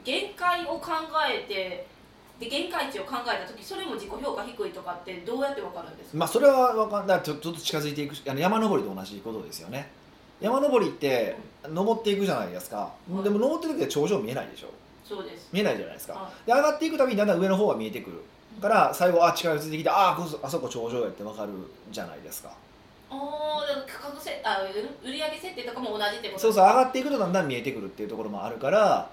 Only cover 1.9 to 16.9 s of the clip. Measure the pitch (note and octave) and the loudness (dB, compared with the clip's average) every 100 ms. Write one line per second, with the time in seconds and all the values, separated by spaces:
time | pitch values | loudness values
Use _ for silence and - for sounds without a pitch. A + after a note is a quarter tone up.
1.9 | - - - - - A#3 C#4 E4+ E4+ C4 | -18 -20 -20 -20 -14 -6 -4 -4 -4 -4
2.9 | G#3 F#3+ B3+ A#3+ G3+ - - - F#4+ F#4 | -6 -6 -6 -4 -4 -6 -14 -12 -8 -8
3.9 | A#3 - G#3+ C4+ A3+ A3 - F#3+ F3+ E3+ | -8 -8 -8 -6 -6 -8 -8 -8 -8 -10
4.9 | F#3+ - F3 E3+ B3+ C#4 C#4+ G4+ - - | -10 -10 -12 -6 -2 -2 -4 -8 -10 -14
5.9 | - - D3+ D#3+ A3+ C#4+ C4+ B3+ A3 G#3 | -16 -10 -4 0 6 8 8 6 4 0
6.9 | G3+ F#3+ F3+ E3 C#3+ E3 E3 - D#3 D3 | 0 2 2 2 -4 -6 -6 -4 -2 -2
7.9 | D3 C#3+ - - C3+ F3 A3 A3 D#3+ G#2 | -4 -6 -6 -6 0 2 4 4 2 0
8.9 | F#2+ F#2+ G2+ A2+ A2 F2+ - E2 B2+ D3 | -6 -10 -10 -8 -8 -10 -14 -10 -10 -10
9.9 | - - - - - G#3 C4 C#4+ B3 E3+ | -18 -20 -20 -20 -4 0 2 4 4 2
10.9 | - C#3+ B2+ G#2 - - - - D#3+ G3+ | 0 0 2 0 -4 -12 -16 -8 -2 2
11.9 | A3+ A3 G3 G3 C3+ F#2+ F2+ - G#2 F#2+ | 2 2 2 2 0 -2 -8 -8 -6 -6
12.9 | - - F#3+ G3+ G#3 B3+ D#4+ E4 C4+ D3 | -8 -8 -2 0 2 2 2 -2 -2 0
13.9 | D3 D3+ G3+ G#2+ C3 A2+ - - - - | 0 2 0 -2 -4 -6 -12 -18 -18 -20
14.9 | - - G3+ F#3+ - - F3+ G3+ A2 E2 | -20 -14 -12 -12 -14 -6 0 0 0 -6
15.9 | - - - F#3+ - - B3+ D4+ D4 D#4+ | -12 -12 -10 -10 -10 2 4 4 2 -2